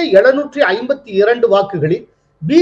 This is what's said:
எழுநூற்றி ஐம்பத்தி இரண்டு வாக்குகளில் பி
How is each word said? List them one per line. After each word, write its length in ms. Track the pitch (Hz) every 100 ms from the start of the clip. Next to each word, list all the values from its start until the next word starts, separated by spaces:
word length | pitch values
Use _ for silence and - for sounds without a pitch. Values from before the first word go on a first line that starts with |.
| 302
எழுநூற்றி 480 | 190 254 269 277 285
ஐம்பத்தி 460 | 226 214 247 269 220
இரண்டு 320 | 190 214 240 233
வாக்குகளில் 580 | 196 196 170 156 135 - _ _ -
பி 180 | 156 320